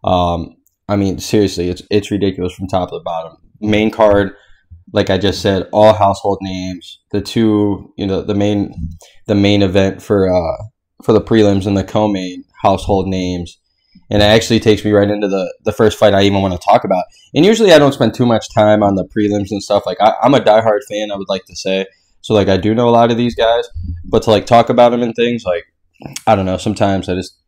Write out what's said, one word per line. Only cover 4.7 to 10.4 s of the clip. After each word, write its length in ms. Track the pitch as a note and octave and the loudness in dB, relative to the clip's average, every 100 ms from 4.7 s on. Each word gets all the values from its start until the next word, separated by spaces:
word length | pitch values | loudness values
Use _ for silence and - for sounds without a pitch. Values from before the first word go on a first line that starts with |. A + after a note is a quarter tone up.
| - _ | -20 _
like 180 | G#2+ G2+ | -4 0
I 80 | F#2+ | 0
just 240 | G2 F#2 | -2 -2
said, 260 | G#2+ G2 - | -2 -2 -2
all 200 | G#2 G#2+ | 4 4
household 460 | G2+ G2+ G2 G2+ F#2+ | 4 2 0 -4 -4
names. 580 | F#2+ F#2+ F#2 F2+ - - _ | -6 -8 -8 -10 -16 -20 _
The 80 | G#2 | -8
two, 720 | F#2+ - A2+ G#2 G#2 F#2+ - - | -4 -2 2 2 0 -4 -10 -8
you 100 | G2 | -4
know, 160 | F#2+ | -4
the 120 | - | -4
main, 400 | G2+ G2+ G#2 G2+ - E2 E2 - _ - | -2 0 0 -4 -8 -12 -14 -20 _ -4
the 80 | |
main 280 | G2+ G2+ G2+ | 0 2 2
event 400 | G2 F#2+ G2 F#2 | 2 2 0 -4
for, 320 | - G#2 F#2+ | -2 0 2
uh, 300 | F2+ | 0